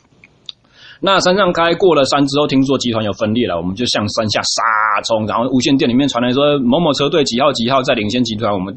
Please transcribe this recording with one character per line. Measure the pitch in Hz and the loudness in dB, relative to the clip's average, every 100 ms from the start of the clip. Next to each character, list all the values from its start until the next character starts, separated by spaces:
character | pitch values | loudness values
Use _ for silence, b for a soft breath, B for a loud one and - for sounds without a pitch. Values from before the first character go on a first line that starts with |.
| b _ - _ - - _ B B B | b _ -20 _ -20 -20 _ B B B
那 | 196 190 | 0 2
山 | 180 | 2
上 | 190 185 | 2 2
开 | 170 170 | 2 0
过 | 170 185 147 | 2 4 4
了 | |
山 | 131 143 139 | 2 2 0
之 | 143 | 0
后， | 147 | 0
听 | 135 | 2
说 | 135 127 | 2 0
集 | 120 | 0
团 | 110 | -2
有 | 107 | -2
分 | 98 107 | -2 -2
裂 | 113 104 | 0 0
了， | 85 | -2
我 | |
们 | 90 | -4
就 | 98 120 | -4 -4
向 | 135 104 | -2 -2
山 | - 110 | -2 -2
下 | 120 | -2
杀 | - - 113 110 110 101 | -4 -2 0 2 0 0
冲， | 104 110 107 | -2 -2 -2
然 | 104 | -2
后 | 113 | 0
无 | 127 | 0
线 | 156 139 | 2 2
电 | 135 | 2
里 | |
面 | 120 139 | 2 0
传 | 117 | 0
来 | 123 | -2
说 | 127 147 143 | 0 2 2
某 | 120 151 | 2 2
某 | 165 | 2
车 | 139 143 | 0 0
队 | 165 | 0
几 | 123 117 | 0 0
号 | 143 | 0
几 | 117 117 | 0 0
号 | 135 | 0
在 | 127 | 0
领 | 117 104 | 0 0
先 | 123 | -2
集 | 113 107 | -2 -2
团， | 110 | -2
我 | 101 | -2
们 | 95 | -6